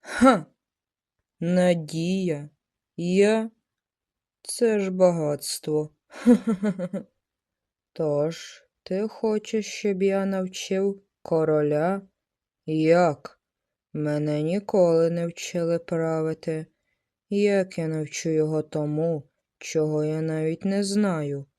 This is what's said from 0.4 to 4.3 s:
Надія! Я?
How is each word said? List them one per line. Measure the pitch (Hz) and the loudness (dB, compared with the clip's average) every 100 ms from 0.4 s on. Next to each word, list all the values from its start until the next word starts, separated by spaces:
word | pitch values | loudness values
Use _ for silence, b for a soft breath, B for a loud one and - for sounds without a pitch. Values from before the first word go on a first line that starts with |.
| 151 _ _ _ _ _ _ _ _ _ | 0 _ _ _ _ _ _ _ _ _
Надія! | 170 180 180 175 151 160 170 190 180 147 147 _ _ _ _ - | 0 2 4 2 -2 -4 -2 -2 -2 -4 -8 _ _ _ _ -8
Я? | 175 185 202 220 226 _ _ _ _ _ _ _ _ | 0 4 4 4 -2 _ _ _ _ _ _ _ _